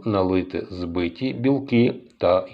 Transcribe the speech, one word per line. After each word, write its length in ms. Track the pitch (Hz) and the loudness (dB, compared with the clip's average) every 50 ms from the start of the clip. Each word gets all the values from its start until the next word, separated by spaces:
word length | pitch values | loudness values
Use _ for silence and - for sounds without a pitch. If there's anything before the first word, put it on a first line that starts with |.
| - | -4
налити 600 | 117 101 98 95 92 92 92 90 92 98 85 - - | -2 0 2 2 2 2 0 0 -2 -6 -8 -8 -6
збиті 640 | 92 90 87 85 85 90 87 82 - - 131 131 - | -8 -8 -8 -6 -4 -2 -4 -4 -4 -6 -6 -6 -6
білки 600 | 123 120 135 143 135 - - 123 117 120 - - - - - _ | -2 0 0 0 0 -2 2 2 4 4 4 0 -4 -12 -20 _
та 300 | - - 87 92 92 - - | 0 2 4 4 2 0 -2